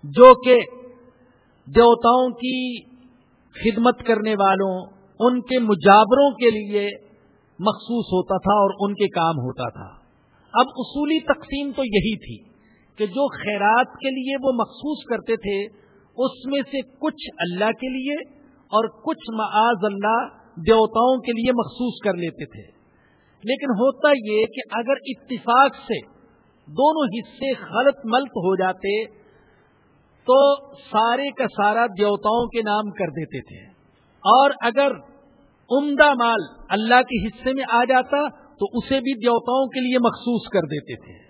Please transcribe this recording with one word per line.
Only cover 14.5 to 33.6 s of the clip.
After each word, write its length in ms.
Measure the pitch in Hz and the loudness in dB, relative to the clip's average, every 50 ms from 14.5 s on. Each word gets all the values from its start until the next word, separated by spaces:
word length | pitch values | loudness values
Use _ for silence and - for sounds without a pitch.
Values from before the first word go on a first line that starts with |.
| 254 | -2
مخصوص 520 | 233 220 - - - - 285 311 - - - | -2 -4 -6 -8 -14 -10 -10 -10 -10 -6 -6
کرتے 260 | 233 214 - - 226 | -6 -6 -4 -4 -6
تھے، 280 | 220 226 202 202 196 202 220 - _ _ _ _ _ _ _ _ | -4 -4 -6 -6 -6 -6 -8 -12 _ _ _ _ _ _ _ _
اس 300 | - 247 262 - - - | -4 -4 -4 -4 -8 -10
میں 160 | 254 277 285 269 | -6 -4 -4 -4
سے 180 | - - 277 254 - _ _ | -4 -8 -10 -10 -10 _ _
کچھ 300 | - 311 - 302 - - - - | -6 -6 -6 -6 -16 -20 -10 -8
اللہ 320 | 170 175 175 180 208 214 | -8 -6 -4 -2 -2 -2
کے 180 | 190 - 254 262 | -2 -4 -8 -8
لیے 260 | 254 262 262 269 294 311 - - _ _ _ - _ _ _ _ - | -8 -8 -6 -6 -8 -8 -10 -14 _ _ _ -20 _ _ _ _ -2
اور 160 | 214 226 226 - - - | -2 -2 -2 -8 -10 -8
کچھ 280 | 311 320 - - - 226 | -8 -8 -8 -10 -12 -8
معاذ 480 | 220 220 196 - 214 220 233 240 185 180 | -6 -6 -2 0 2 2 2 0 0 -2
اللہ 420 | 214 202 196 202 214 226 233 247 - - - _ _ _ | -4 -4 -2 -2 -2 -2 -2 -4 -6 -12 -20 _ _ _
دیوتاؤں 600 | - 165 165 226 226 220 214 220 226 233 254 262 | -8 2 4 4 4 4 2 0 0 2 2 2
کے 160 | 254 - - 233 | 0 -2 -6 -6
لیے 200 | 220 233 247 254 | -4 -2 -2 0
مخصوص 420 | 240 214 143 - - 254 247 - - - | -2 -2 -6 -6 -6 -6 -6 -6 -6 -4
کر 100 | 208 185 | -4 -4
لیتے 300 | 175 170 165 151 - 151 | -4 -6 -8 -8 -12 -16
تھے۔ 380 | 139 _ 107 98 - _ _ _ _ _ _ _ _ _ _ _ _ _ _ - | -16 _ -20 -20 -20 _ _ _ _ _ _ _ _ _ _ _ _ _ _ -6
لیکن 260 | 208 262 285 285 277 | -6 -6 -4 -2 -4
ہوتا 380 | 240 185 240 269 254 262 - 294 | -2 0 0 0 -2 2 2 2
یہ 380 | 294 269 220 214 214 214 220 | 2 2 0 -2 -2 -2 -2
کہ 140 | - - - - - | -2 -4 -10 -12 -8
اگر 260 | - 220 240 220 277 262 - | -8 -8 -4 -2 -4 -4 -4
اتفاق 680 | - 262 - _ _ 254 220 - - 233 254 269 269 - | -12 -14 -14 _ _ -12 -10 -4 0 2 4 4 2 2
سے 260 | - - - 226 151 - - _ _ _ _ _ _ _ _ _ _ _ - | -6 -10 -8 -8 -8 -8 -14 _ _ _ _ _ _ _ _ _ _ _ -16
دونوں 380 | 147 156 262 302 311 320 294 226 180 240 | -4 2 2 2 2 2 -2 -4 -4 -6
حصے 340 | - - - - 262 277 254 | -10 -12 -14 -10 -6 -6 -6
غلط 440 | - - - 170 208 254 277 269 - - | -6 -8 -6 -4 0 0 0 0 0 -4
ملت 260 | 226 220 254 285 240 | -2 -2 -2 -2 -2
ہو 260 | - 226 160 185 190 | -8 -4 -2 -2 0
جاتے 680 | 180 185 185 185 185 - 196 202 214 220 214 - _ _ _ _ _ _ _ _ _ _ _ _ _ _ _ _ _ _ _ _ _ _ | 0 0 -2 -4 -4 -6 -4 -4 -4 -6 -8 -12 _ _ _ _ _ _ _ _ _ _ _ _ _ _ _ _ _ _ _ _ _ _
تو 300 | - 254 269 277 277 277 285 - - - | 4 4 6 6 4 2 0 -4 -18 -20
سارے 560 | - - - - 214 220 233 240 254 277 285 | -20 -20 -4 -2 0 0 0 0 -2 -4 -6
کا 160 | - - 262 | -4 -4 -6
سارا 400 | 214 - - 202 208 214 233 233 | -6 -2 0 0 0 2 2 0
دیوتاؤں 600 | 240 196 175 208 208 202 196 202 214 220 240 240 | -2 0 0 0 0 0 0 0 0 0 0 -2
کے 160 | 233 - 233 226 | -2 -4 -6 -4
نام 280 | 214 208 208 214 208 | -2 -2 -2 -4 -6
کر 160 | 185 - 196 | -6 -6 -6
دیتے 340 | 160 139 135 160 - - 135 | -6 -6 -8 -10 -10 -10 -14
تھے، 260 | - _ 127 - | -14 _ -20 -20